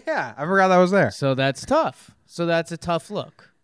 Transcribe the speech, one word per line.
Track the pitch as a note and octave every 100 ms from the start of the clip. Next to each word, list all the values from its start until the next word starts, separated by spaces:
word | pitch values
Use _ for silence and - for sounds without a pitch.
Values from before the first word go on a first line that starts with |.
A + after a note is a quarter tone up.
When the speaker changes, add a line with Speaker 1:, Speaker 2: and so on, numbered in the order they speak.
| -
Speaker 1:
yeah. | C#4+ B2+ G#2+
I | D#3
forgot | G3 F#3+
that | F3+
was | F3+
there. | G3 B2
Speaker 2:
So | - C3+ C3
that's | C3+ C#3 -
tough. | D4+ A#3+ - - _ _
So | - E3+
that's | E3 E3
a | E3
tough | F3 E3 -
look. | G3+ B2 - _ _